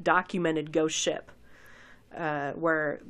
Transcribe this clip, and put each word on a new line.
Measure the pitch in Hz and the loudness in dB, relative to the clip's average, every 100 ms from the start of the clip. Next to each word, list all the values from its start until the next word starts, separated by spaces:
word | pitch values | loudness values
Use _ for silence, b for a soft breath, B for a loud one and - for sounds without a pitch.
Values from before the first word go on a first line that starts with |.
documented | 165 175 180 185 165 156 151 | 4 4 4 0 0 0 0
ghost | 160 160 - | 0 0 0
ship, | 165 - - - b b b b b b _ - | -2 -4 -8 -20 b b b b b b _ -6
uh, | 160 147 143 | -4 -2 -4
where | 160 165 156 151 - - | -2 0 0 0 -4 -8